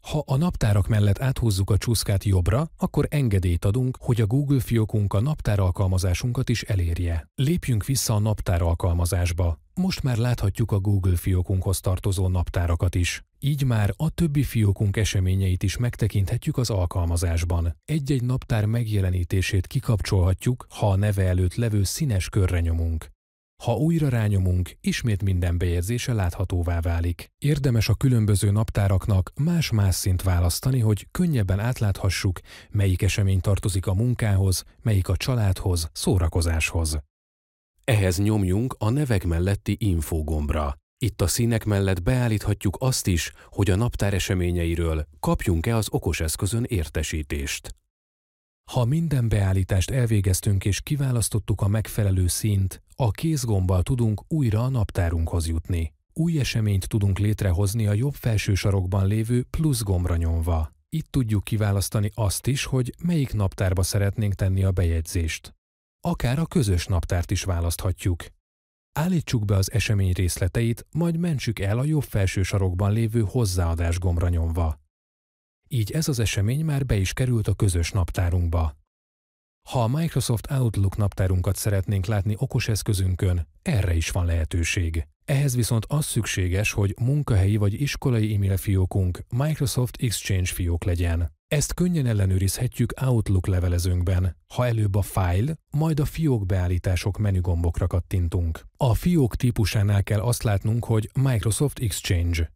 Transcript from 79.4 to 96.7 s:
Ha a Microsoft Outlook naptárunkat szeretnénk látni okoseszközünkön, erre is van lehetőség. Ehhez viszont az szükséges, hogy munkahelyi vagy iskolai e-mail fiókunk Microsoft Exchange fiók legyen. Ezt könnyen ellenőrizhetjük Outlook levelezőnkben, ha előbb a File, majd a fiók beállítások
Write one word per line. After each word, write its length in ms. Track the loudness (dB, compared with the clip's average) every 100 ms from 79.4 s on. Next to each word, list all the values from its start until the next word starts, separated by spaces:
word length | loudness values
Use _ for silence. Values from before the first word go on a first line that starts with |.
| _ _ -6
Ha 140 | -2
a 60 | 0
Microsoft 640 | 0 0 -2 -2 -4 -2
Outlook 460 | -2 0 0 -2 0
naptárunkat 600 | -2 0 0 2 0 -2
szeretnénk 500 | 0 0 0 -2 0
látni 280 | -2 -2 -2
okoseszközünkön, 1120 | -2 -2 -2 -2 -2 0 0 0 0 0 -4 _
erre 320 | -2 0 2
is 160 | 0 -2
van 160 | -2 0
lehetőség. 800 | 0 -2 -2 -2 -2 -2 -4 -6 _
Ehhez 320 | -2 0 0 0
viszont 280 | 0 0 0
az 160 | -2
szükséges, 680 | -2 -4 -2 -2 0 0 0
hogy 220 | 0 -2 0
munkahelyi 560 | 0 0 2 2 4 2
vagy 240 | 0 0
iskolai 540 | -4 -2 0 2 2
e-mail 220 | 0 0 0
fiókunk 680 | 0 2 2 0 0 -4 -6
Microsoft 680 | -2 -2 0 -2 -2 -4 -2
Exchange 440 | -4 -4 -2 -2 0
fiók 380 | -2 -2 -2
legyen. 480 | -2 0 0 0 -2 -6 _
Ezt 280 | -2 -2
könnyen 320 | 0 0 2 0
ellenőrizhetjük 840 | 2 2 2 0 -2 -4 -2 -4 0
Outlook 460 | 0 0 2 0 2
levelezőnkben, 920 | 0 0 0 0 0 0 0 0 -4 _
ha 120 | -2 -2
előbb 280 | 0 0
a 80 | 0
File, 520 | -2 0 0 0 -2 -6 _
majd 300 | -2 0 0
a 40 |
fiók 420 | -2 -2 0 0 0
beállítások 720 | -2 0